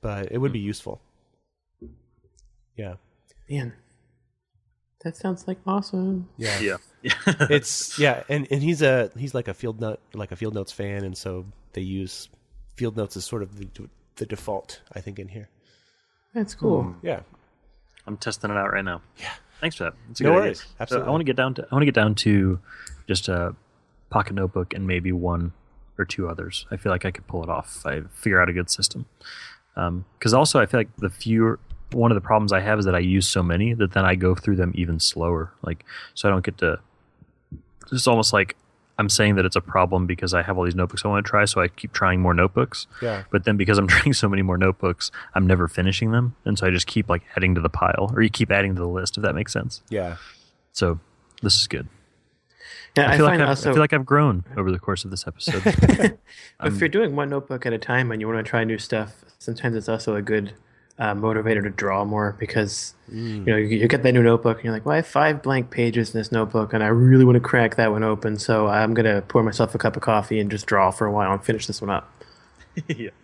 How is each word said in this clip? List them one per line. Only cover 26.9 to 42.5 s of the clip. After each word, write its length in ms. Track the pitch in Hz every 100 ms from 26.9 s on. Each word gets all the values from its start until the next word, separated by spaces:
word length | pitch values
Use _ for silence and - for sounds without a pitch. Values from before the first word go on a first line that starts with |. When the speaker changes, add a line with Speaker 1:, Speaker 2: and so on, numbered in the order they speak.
Speaker 2:
like 120 | 90
I 80 | 95
could 140 | 87 -
pull 140 | 90
it 40 | 85
off 280 | 82 - -
if 80 | 76
I 140 | 73 85
figure 300 | - 113 92
out 60 | 90
a 40 |
good 160 | 90 90
system. 380 | - 101 - 120 _ - - - - _ -
Um, 280 | 87 87 95 _
'cause 140 | 110
also 240 | 120 151 139
I 60 | 107
feel 140 | 123
like 140 | 107 -
the 120 | 98
fewer, 500 | - 113 113 113 113 - - -
one 180 | 123 117
of 60 | 104
the 40 |
problems 320 | 90 110 104
I 80 | 95
have 200 | 98 107
is 40 | 95
that 80 | 90
I 20 |
use 280 | 90 95 90
so 140 | 98
many 280 | 87 85 110
that 180 | 117 98
then 120 | 101
I 120 | 95 92
go 180 | 92
through 220 | 90 - 95
them 160 | 87
even 240 | - 87 80
slower. 540 | - - 82 85 80 _
Like, 220 | - 85 - - -
so 140 | - 101
I 40 |
don't 120 | 95
get 140 | 90 -
to, 220 | 85 - _ _ _ _ - _ _ - _ _ -
it's 140 | 127 131
almost 240 | 117 110
like 240 | 104 95 - _ _ _ -
I'm 100 | 104
saying 240 | - 107 98
that 80 |
it's 100 | 92 -
a 40 |
problem 460 | - 95 90 92 90
because 260 | 87 92
I 80 | 90
have 140 | 90 92
all 60 |
these 100 | 87
notebooks 300 | 87 90 -
I 40 | 104
wanna 140 | 101
try, 220 | 101 107
so 160 | 104 -
I 80 | 87
keep 240 | - -
trying 280 | - 95 90
more 120 | 90
notebooks. 520 | 87 95